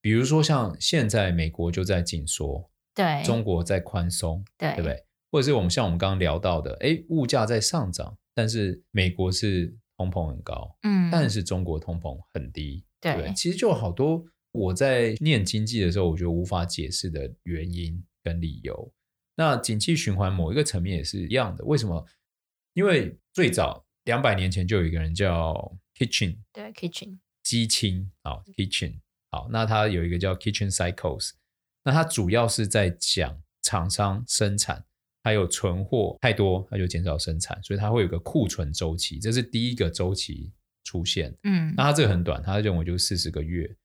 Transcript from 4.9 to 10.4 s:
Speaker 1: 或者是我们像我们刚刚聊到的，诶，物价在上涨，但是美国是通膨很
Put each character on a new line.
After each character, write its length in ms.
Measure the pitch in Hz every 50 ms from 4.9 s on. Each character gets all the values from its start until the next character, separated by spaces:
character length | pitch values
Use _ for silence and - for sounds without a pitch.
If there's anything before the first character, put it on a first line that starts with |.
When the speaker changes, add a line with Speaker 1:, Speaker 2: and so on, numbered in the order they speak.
| 67 - - _ _ _ _ _
Speaker 1:
或 100 | - 151
者 40 | 127
是 80 | 139 147
我 80 | 117
们 100 | 92 87
像 140 | 82 - 117
我 60 | 95
们 80 | 85 85
刚 120 | 95 95
刚 80 | 98 92
聊 200 | 90 80 73 87
到 220 | - 95 87 80
的， 140 | 73 69 - -
诶， 240 | - 139 165 165 - -
物 180 | 165 160 131
价 180 | 120 - 127 110
在 160 | 107 120 110
上 300 | 107 - - 165 123 95 87
涨， 240 | - 76 - - - _ _ _
但 140 | - 113 110
是 340 | 110 113 101 95 90 - _ _
美 200 | - 104 92 90
国 200 | 87 - 92 92
是 440 | 90 - - 104 95 90 85 - - - _ _ _
通 140 | _ 92 92
膨 180 | - 92 82 78
很 120 | 69 69